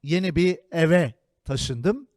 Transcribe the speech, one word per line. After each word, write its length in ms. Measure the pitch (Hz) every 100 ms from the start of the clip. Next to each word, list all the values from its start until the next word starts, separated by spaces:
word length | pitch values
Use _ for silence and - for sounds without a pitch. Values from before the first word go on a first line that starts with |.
yeni 320 | 139 175 185 156
bir 240 | 180 180 -
eve 420 | 170 160 180 131 - _ _
taşındım. 640 | - 135 - 120 160 262 277